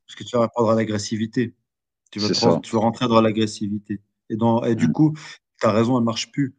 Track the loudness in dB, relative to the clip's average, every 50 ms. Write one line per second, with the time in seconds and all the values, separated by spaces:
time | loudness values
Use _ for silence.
0 | _ -14 -20 -18 -10 -4 -2 0 0 0 0 0 0 2 2 2 0 0 -2 -4
1 | -4 -4 -4 -4 -4 -4 -2 -2 -4 -4 -4 _ _ _ _ _ _ _ _ _
2 | _ _ -8 -4 -2 -2 0 2 2 2 2 2 0 -2 -2 -2 0 0 -2 -2
3 | 0 2 4 4 4 4 2 0 -2 -2 -4 -6 -6 -6 -6 -6 -8 -8 -10 -10
4 | _ _ _ _ _ -6 -2 0 2 2 2 2 2 0 0 2 2 2 2 4
5 | 4 2 2 0 -10 -18 -20 -20 _ _ _ -2 0 2 2 2 2 2 2 0
6 | 0 0 -2 -4 -6 -6 -4 -4 -4 -4 -4